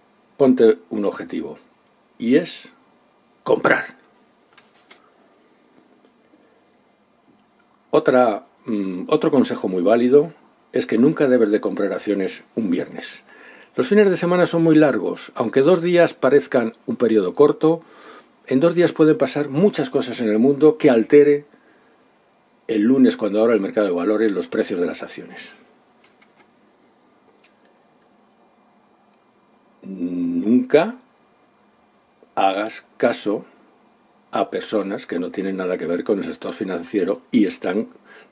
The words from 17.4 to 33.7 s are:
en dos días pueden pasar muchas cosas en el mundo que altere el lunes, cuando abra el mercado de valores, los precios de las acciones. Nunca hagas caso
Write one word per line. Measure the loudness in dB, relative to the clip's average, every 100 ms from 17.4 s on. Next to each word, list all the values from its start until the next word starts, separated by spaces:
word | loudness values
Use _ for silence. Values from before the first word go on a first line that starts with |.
| 2 2 0 -2 -6 -20 -20 -20 _ _ -4
en | 0
dos | 0
días | 2 0
pueden | 2 2 2
pasar | 0 -4 -6
muchas | 0 0 0 -4
cosas | -4 -4 -4
en | -2
el | 2
mundo | 2 4 4 4
que | 2
altere | 2 4 6 6 2 -4 _ _ _ _ _ _ _ _ _ _ _ -6
el | 0
lunes, | 2 4 4 2
cuando | -2 0
abra | 2
el | 2
mercado | 0 -2 -2
de |
valores, | 0 -2 0 0
los | -2 -4
precios | -4 -4 -4
de | -6
las | -8
acciones. | -14 -16 -18 -18 -20 -20 _ _ _ _ _ _ _ _ _ _ _ _ _ _ _ _ _ _ _ _ _ _ _ _ _ _ _ _ _ _ _ _ _ _ _ _ _ _ _ _ _ _
Nunca | -14 -8 -6 -4 -4 -2 2 0 2 0 0 -6 _ _ _ _ _ _ _ _ _ _ _ _ _
hagas | -2 -2 -2 -6 -10 -20 -4
caso | -2 -2 -4 -6 -8 _ _